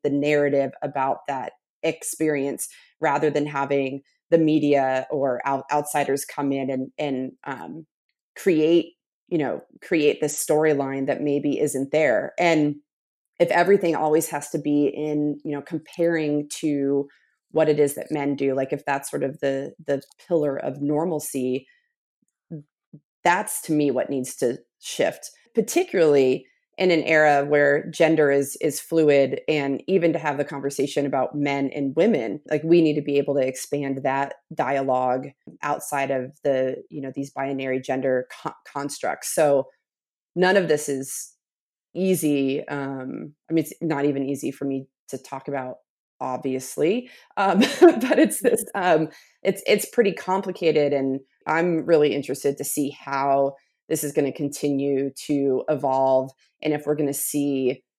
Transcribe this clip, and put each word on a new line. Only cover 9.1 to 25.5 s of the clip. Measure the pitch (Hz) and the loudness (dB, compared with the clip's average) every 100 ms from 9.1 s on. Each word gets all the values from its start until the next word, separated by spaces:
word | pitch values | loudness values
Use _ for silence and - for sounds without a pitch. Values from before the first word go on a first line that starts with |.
| _ _ | _ _
you | 170 | -2
know, | 135 78 - - | -2 -4 -10 -20
create | - 170 147 - | -4 2 2 2
this | 147 - | -4 -4
storyline | - 151 156 143 135 135 135 | 0 2 4 2 0 -2 -2
that | 135 | -2
maybe | 147 143 143 131 | 0 0 0 0
isn't | 147 135 135 | 0 -2 0
there. | 156 147 107 143 - | 2 4 2 0 0
And | 170 160 147 147 _ _ _ _ _ - | 2 4 2 -2 _ _ _ _ _ -2
if | 170 | 2
everything | 170 175 196 175 156 | 4 4 4 4 0
always | 151 156 156 | 2 2 0
has | 147 - | -6 -6
to | 160 | -4
be | 147 147 147 | 0 2 2
in, | - 151 147 147 147 160 | 0 -4 -2 -2 -4 -6
you | |
know, | 147 | -8
comparing | 143 160 - - 170 165 151 147 147 - | -6 -10 -10 -2 0 2 0 -2 -4 -4
to | 156 143 139 139 143 _ _ _ _ | -2 0 0 0 -2 _ _ _ _
what | 160 156 | 0 2
it | 147 | 4
is | 143 - | 2 0
that | - | -6
men | 151 143 139 | -4 -2 -2
do, | 139 | -2
like, | 131 135 | -2 -2
if | 143 - | -4 -4
that's | 139 - | -6 -4
sort | 143 | -6
of | 139 - | -6 -2
the, | 139 135 143 - 156 | -4 -2 -6 -12 -4
the | 139 - _ - | -4 -4 _ -2
pillar | 170 147 135 | 0 0 -2
of | - 139 | -6 -4
normalcy, | 143 151 175 156 - 139 127 127 131 _ _ _ _ _ _ _ _ 160 - _ _ 147 _ _ | -2 -2 -2 -4 -4 -4 -2 -4 -8 _ _ _ _ _ _ _ _ -16 -16 _ _ -20 _ _
that's | 175 180 - - | 0 2 -2 -8
to | - | -2
me | 151 147 | 0 2
what | 127 - | 0 -2
needs | 139 131 - | -4 -6 -2
to | 123 131 _ _ | -2 -2 _ _
shift, | - - 101 - - - _ | -14 -2 -2 -2 -16 -20 _